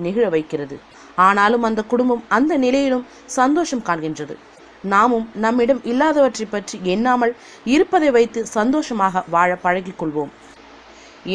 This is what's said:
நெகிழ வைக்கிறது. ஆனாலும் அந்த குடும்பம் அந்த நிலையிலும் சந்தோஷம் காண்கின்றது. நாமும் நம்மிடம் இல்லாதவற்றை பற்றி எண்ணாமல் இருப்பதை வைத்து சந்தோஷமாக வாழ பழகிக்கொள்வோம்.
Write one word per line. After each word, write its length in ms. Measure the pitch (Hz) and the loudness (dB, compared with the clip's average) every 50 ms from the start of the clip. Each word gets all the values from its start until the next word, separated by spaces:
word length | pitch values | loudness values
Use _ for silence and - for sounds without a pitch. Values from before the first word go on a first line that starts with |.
| 170 | -6
நெகிழ 220 | 175 196 240 226 190 | -4 -2 -2 0 0
வைக்கிறது. 480 | 160 156 156 - 160 143 143 135 139 - - - - - - - - - | 0 -2 -2 -4 -8 -8 -8 -8 -12 -16 -18 -20 -20 -20 -20 -6 0 2
ஆனாலும் 460 | 185 190 202 202 202 214 247 240 233 | 4 4 4 4 4 2 2 2 0
அந்த 140 | 220 220 220 | 0 -2 -2
குடும்பம் 440 | 214 - 247 240 254 247 240 233 - - | -4 -2 0 0 2 0 0 -2 -2 -2
அந்த 240 | 202 226 277 311 349 277 254 | 0 0 2 2 0 0 0
நிலையிலும் 420 | 247 262 277 277 269 262 247 247 - - - - - - | 2 2 2 0 0 -2 -2 -4 -8 -16 -20 -18 -6 -2
சந்தோஷம் 500 | 262 247 269 302 349 320 - 269 233 - | 0 0 2 2 0 -2 -2 -4 -6 -4
காண்கின்றது. 480 | 180 170 160 156 156 151 151 151 139 156 - - - - - - - - - - 196 | -4 -4 -4 -4 -6 -8 -8 -10 -12 -14 -16 -20 -20 -20 -20 -20 -20 -18 -12 -6 0
நாமும் 320 | 202 202 220 247 240 226 226 226 - 202 220 | 2 2 4 2 2 0 -4 -6 -6 -4 -2
நம்மிடம் 360 | 226 240 247 240 240 269 240 - 226 | 0 2 2 2 2 0 0 -2 -2
இல்லாதவற்றை 560 | 240 262 302 311 294 294 269 254 - - 220 208 | 0 2 2 2 4 2 2 2 0 -4 -8 -6
பற்றி 260 | 208 202 196 - - 190 185 180 | -6 -8 -8 -8 -10 -6 -4 -2
எண்ணாமல் 400 | 185 214 233 254 247 247 233 233 240 - - - - - - | -2 0 0 0 2 2 0 -2 -2 -6 -12 -20 -20 -10 -4
இருப்பதை 440 | 226 269 330 359 - 381 349 311 285 233 | 0 2 2 2 2 0 2 2 4 4
வைத்து 240 | 233 240 226 226 233 208 - - | 4 2 2 -2 -6 -8 -4 -2
சந்தோஷமாக 680 | 220 214 262 285 311 294 - 240 208 190 190 180 185 - 170 170 | -2 0 0 0 0 -2 -2 -2 0 0 0 0 -2 -2 0 2
வாழ 160 | 170 180 180 180 180 | 2 2 2 0 0
பழகிக்கொள்வோம். 680 | - 180 180 185 180 190 - - 170 156 147 151 143 139 - - - - - - - - - - - - - - - - - - - 175 | -2 -2 -2 -2 -4 -8 -10 -8 -8 -6 -4 -6 -6 -8 -10 -18 -20 -20 -20 -20 -20 -20 -20 -20 -20 -20 -20 -20 -20 -20 -20 -14 -6 -2